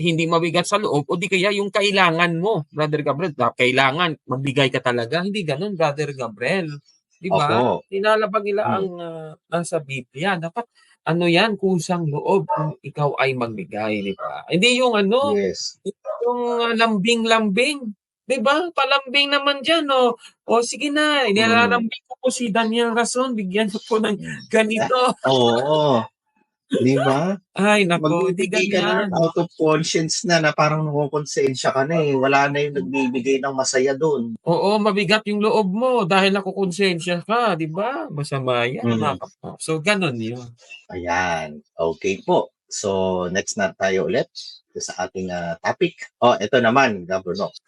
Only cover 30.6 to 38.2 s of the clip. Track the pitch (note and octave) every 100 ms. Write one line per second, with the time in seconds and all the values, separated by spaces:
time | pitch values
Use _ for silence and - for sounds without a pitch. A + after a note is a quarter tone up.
30.6 | D3+ D#3 D#3 D3 D3 D3+ D3 - C#3 C3
31.6 | C#3 C3 C3+ E3 D3+ C3+ C3+ C#3 C#3+ C#3+
32.6 | D3 C#3 C3 C3+ C3 B2+ A#2+ C3+ C#3 C3+
33.6 | C3 C3 C3 C#3 D#3 C#3 A#2 A2+ - E3+
34.6 | F#3+ G#3+ G#3 G3 F#3 G#3+ G#3 G#3 G#3+ A3
35.6 | G3 G3 B3+ B3 F3+ G3 F#3+ G3 F#3+ G3
36.6 | F#3+ F3 G3 E3+ E3+ F3 E3 A3+ A#3 E3
37.6 | D#3 D#3+ A3 C#4+ D4 D3+